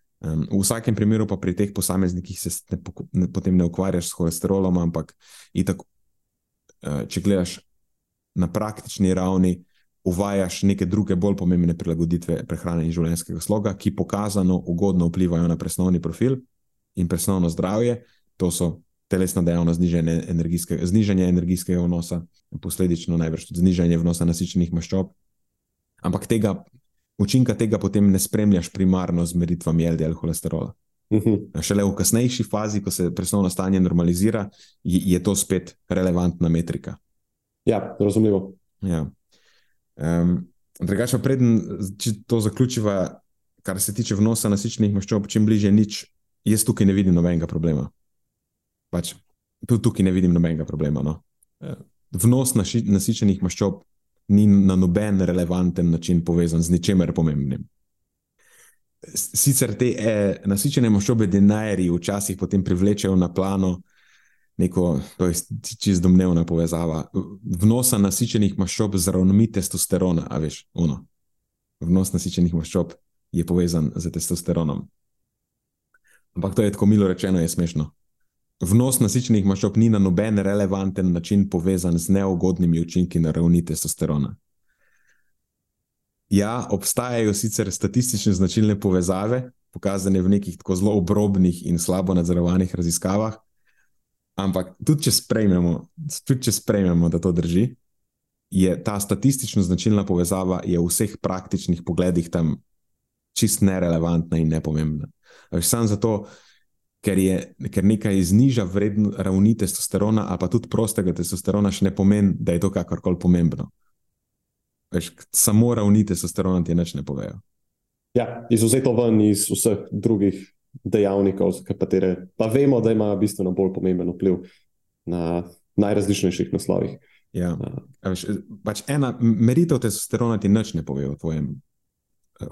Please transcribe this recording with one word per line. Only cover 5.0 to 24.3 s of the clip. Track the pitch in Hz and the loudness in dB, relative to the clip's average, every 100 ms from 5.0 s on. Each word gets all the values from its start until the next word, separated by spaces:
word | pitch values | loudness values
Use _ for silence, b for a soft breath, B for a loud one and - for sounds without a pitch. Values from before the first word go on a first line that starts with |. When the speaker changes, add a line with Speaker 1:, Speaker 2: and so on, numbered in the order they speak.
| 80 _ B B B | -8 _ B B B
Speaker 1:
itak, | - 95 95 - _ _ _ _ _ _ _ _ _ | -4 -2 -4 -8 _ _ _ _ _ _ _ _ _
eh, | - 71 - | -8 -6 -6
če | - | -4
gledaš | 87 98 90 - _ _ _ _ _ _ _ | 0 0 -2 -8 _ _ _ _ _ _ _
na | - 85 | -4 -2
praktični | 98 107 107 - - 95 | -2 -6 -8 -12 -2 0
ravni, | 90 92 95 92 90 b b b _ | 0 0 2 2 0 b b b _
uvajaš | 95 85 101 98 90 - | -4 -2 -2 -2 -2 0
neke | 98 98 90 | 0 0 0
druge | 104 98 | -2 0
bolj | 92 101 98 | 0 0 0
pomembne | 87 90 85 | 0 2 0
prilagoditve | 85 85 82 82 85 85 80 - | -2 -4 -2 -2 -2 -2 -6 -6
prehrane | 82 87 85 | -8 -4 -4
in | 82 | -2
življenjskega | 82 82 82 - 87 | -2 -2 -4 -6 -8
sloga, | - 107 104 | -4 -2 -2
ki | 98 107 | -4 -4
pokazano | 98 90 101 104 101 90 92 - | -4 -4 -4 -2 0 0 0 -2
ugodno | 87 101 90 85 | -2 0 2 0
vplivajo | 85 92 85 85 | 0 0 2 0
na | 82 | -2
presnovni | 87 - 92 90 | -4 -2 0 0
profil | 82 82 120 131 - _ _ _ _ - | -2 -2 -2 -2 -8 _ _ _ _ -6
in | 85 | -2
presnovno | 85 - 95 85 | -2 0 0 0
zdravje. | 82 92 104 120 120 b b _ - | -2 -2 -2 -2 -2 b b _ -4
To | 90 | -2
so | - 87 - _ _ _ | 0 -2 -4 _ _ _
telesna | 92 92 95 | -2 0 0
dejavnost, | 85 85 85 85 | 0 2 2 2
znižanje | 87 85 82 82 - | 2 2 0 -2 -2
energijske-, | 85 82 85 - 78 | -4 -2 -4 -4 -4
znižanje | 87 104 104 95 90 | 0 2 2 2 2
energijskega | 87 87 90 - 87 | 2 0 -2 -2 -2
vnosa, | 87 85 85 87 85 _ _ - | 0 -2 -4 -8 -10 _ _ -12
posledično | 85 - 92 85 - 85 | -8 -2 -2 -2 -2 -2
najbrž | 80 80 - | -2 -4 -8
tudi | 87 | 0
znižanje | 92 90 85 85 | 2 4 2 2
vnosa | 85 85 | 0 0
nasičenih | 85 | 0